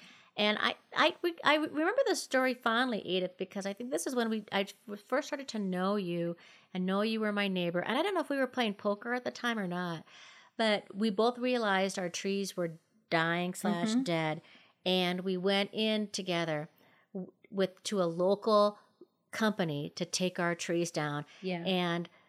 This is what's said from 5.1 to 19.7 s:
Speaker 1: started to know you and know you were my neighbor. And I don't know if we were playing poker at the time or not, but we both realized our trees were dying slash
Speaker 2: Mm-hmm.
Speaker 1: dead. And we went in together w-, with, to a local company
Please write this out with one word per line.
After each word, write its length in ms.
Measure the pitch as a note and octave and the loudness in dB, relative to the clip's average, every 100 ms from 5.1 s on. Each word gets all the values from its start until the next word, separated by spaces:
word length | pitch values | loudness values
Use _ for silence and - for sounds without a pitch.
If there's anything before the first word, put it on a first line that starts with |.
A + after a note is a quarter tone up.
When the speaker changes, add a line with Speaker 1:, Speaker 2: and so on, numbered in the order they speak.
| C4 C#4+ | -2 -2
Speaker 1:
started 200 | C#4+ C4+ | -8 -6
to 100 | A3 | -4
know 380 | G3 F3+ F#3+ G#3 | -2 0 0 0
you 380 | F3+ E3+ E3+ E3+ - - _ | -2 -2 -2 -4 -12 -20 _
and 140 | F#3 F#3 | -4 0
know 160 | G3 | 0
you 180 | G#3+ A3 | 0 0
were 100 | G#3+ | -2
my 140 | G#3 G3+ | 0 0
neighbor. 340 | F#3 E3+ E3+ | 0 0 0
And 180 | - A#3+ | 0 0
I 20 | |
don't 120 | F#4+ | 0
know 80 | F#4 | 0
if 80 | C4+ | -2
we 80 | C#4 | -2
were 80 | B3+ | -2
playing 260 | B3+ A3+ | 0 -2
poker 380 | G3+ G#3 G#3 A#3 | 0 -2 -2 -4
at 100 | B3 | -6
the 60 | B3 | -6
time 280 | A#3+ A#3+ A3+ | -4 -4 -2
or 80 | F#3 | -2
not, 360 | F3 F3+ E3 - - - - - - | -4 -4 -6 -10 -20 -20 -20 -18 0
but 280 | A3 G#3 - | 2 2 0
we 160 | F#3+ A3+ | -2 0
both 260 | G3 A3+ A#3+ | 4 2 2
realized 600 | B3 B3 G#3+ F#3+ F#3+ G3 | 0 0 2 2 2 0
our 100 | F3+ | -4
trees 480 | - G3 G3 F#3+ - | -4 -2 -2 -2 -2
were 160 | E3+ D#3+ _ _ _ | -4 -6 _ _ _
dying 420 | E3+ E3 E3+ F3 | 2 2 2 -2
slash 360 | F3+ G#3 F3 F3 | -2 -2 0 2
Speaker 2:
Mm-hmm. 120 | A#3 | 2
Speaker 1:
dead. 360 | C4 E3 D#3+ D#3 - - - _ F3+ | 2 0 0 -2 -8 -20 -20 _ 0
And 340 | F#3 F3+ F3+ | 2 2 0
we 160 | F#3 F3+ | -2 0
went 320 | F#3+ G3 G3+ | 2 2 0
in 340 | - A3 G#3+ G#3 | 0 0 0 -2
together 600 | - F#3 E3+ E3 D3+ D#3 _ _ _ _ | -6 -2 -2 0 -2 -6 _ _ _ _
w-, 180 | F#3+ F#3 - - | -10 -10 -14 -10
with, 320 | G3 F#3 - | -2 -2 -2
to 160 | - G#3 | -4 0
a 40 | |
local 720 | E3+ E3 F3+ G3+ A3 G#3 G#3 G#3 _ _ - _ _ | 0 2 2 2 4 6 6 2 _ _ -20 _ _
company 600 | - G#3+ G#3 E3+ | 0 0 2 0